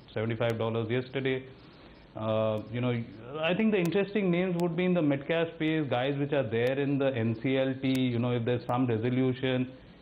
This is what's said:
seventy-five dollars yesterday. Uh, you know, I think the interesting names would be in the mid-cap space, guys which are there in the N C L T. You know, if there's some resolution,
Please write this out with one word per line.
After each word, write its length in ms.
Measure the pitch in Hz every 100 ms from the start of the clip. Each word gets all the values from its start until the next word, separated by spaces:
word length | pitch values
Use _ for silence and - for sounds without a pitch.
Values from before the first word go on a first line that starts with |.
| -
seventy-five 420 | 113 113 117 117 110
dollars 340 | 113 117 110
yesterday. 520 | 127 131 139 131 131 131 - - - - - - -
Uh, 440 | 110 110 110 107 110
you 80 | 120
know, 200 | 123 120 117 110 120 151
I 160 | 160
think 160 | 185 220
the 80 | 208
interesting 540 | 170 190 196 214 190
names 240 | 170 185 175
would 140 | 175
be 100 | 165
in 100 | 180
the 80 | 175
mid-cap 460 | 151 143 143 165 165
space, 320 | 165 156 160 139
guys 300 | 123 135 143
which 140 | 143
are 100 | 147
there 340 | 120 113 123 135
in 220 | 139 139
the 160 | 135
N 260 | 127 113 113
C 160 | 135 135
L 160 | 135 127
T. 80 | 135 131
You 180 | 131 117
know, 140 | 123
if 120 | 123
there's 200 | 117 123
some 220 | - 123 127
resolution, 840 | 110 120 123 131 123 131 127 127 - - -